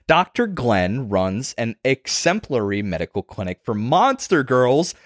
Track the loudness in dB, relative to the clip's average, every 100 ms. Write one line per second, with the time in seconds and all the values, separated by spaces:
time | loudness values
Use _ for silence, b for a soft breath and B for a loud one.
0 | 2 2 2 -2 -2 0 2 2 2 -2
1 | -2 0 0 -2 -6 -6 -6 -2 -2 -2
2 | -2 -2 0 0 -2 -2 0 -2 -2 -4
3 | -4 -6 -8 -8 -8 -8 -6 -4 0 2
4 | 2 0 0 0 2 2 4 2 0 -6